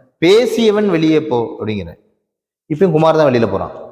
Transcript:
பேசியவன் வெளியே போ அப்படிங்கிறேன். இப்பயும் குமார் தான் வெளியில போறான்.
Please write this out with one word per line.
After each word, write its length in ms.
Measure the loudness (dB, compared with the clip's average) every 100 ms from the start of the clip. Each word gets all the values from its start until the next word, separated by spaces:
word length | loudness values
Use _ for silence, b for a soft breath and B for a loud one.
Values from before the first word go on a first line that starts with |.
| _ -2
பேசியவன் 720 | 2 4 2 0 0 0 0
வெளியே 300 | 0 0 0
போ 160 | 0 -4 -4
அப்படிங்கிறேன். 460 | -8 -8 -8 -10 -16 _ _ _ _ _ _ -8
இப்பயும் 240 | 0 0 2
குமார் 220 | 2 4
தான் 80 | 2
வெளியில 180 | 2 0
போறான். 240 | -2 -8 -12 -18